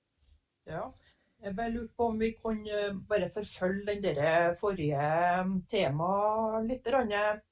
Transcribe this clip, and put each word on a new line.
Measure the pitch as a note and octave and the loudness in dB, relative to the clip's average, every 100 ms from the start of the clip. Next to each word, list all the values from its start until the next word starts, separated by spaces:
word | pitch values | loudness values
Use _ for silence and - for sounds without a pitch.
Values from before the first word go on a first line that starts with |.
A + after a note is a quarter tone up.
| _ _ _ _ _ _ - | _ _ _ _ _ _ -12
Ja, | D#3+ B3+ - _ _ _ _ | -10 -10 -14 _ _ _ _
jeg | G3+ G3 | -8 -4
bare | A#3 | -4
lurte | A#3 A3+ - | -4 -6 0
på | A#3 | 0
om | A3 | 2
vi | A3+ | -2
kunne | A3 A3+ A3 G#3+ G#3 G3+ F#3+ - | -2 -4 -4 -2 -2 -2 -4 0
bare | G#3 F3 | 2 2
forfølge | G#3+ G3+ - F#3 G3 G#3 | -4 -8 -2 -2 0 -2
den | G#3 | -2
der | F#3+ C#3+ D#3 E3 F3 F3 | 0 2 4 4 4 2
forrige | G#3 F#3+ D3 C#3+ D3 D#3+ F3 F3+ F#3 F#3+ - | -2 0 0 0 2 2 2 2 0 -2 -2
tema | G#3+ D#3 D3 F3 G3 G#3 A3 A3 A3 A3+ | 0 0 0 0 2 2 2 0 0 -2
litt | B3+ | -4
grann. | A3+ C4 A3 G3+ G#3+ G#3+ - | 0 0 2 2 0 0 -6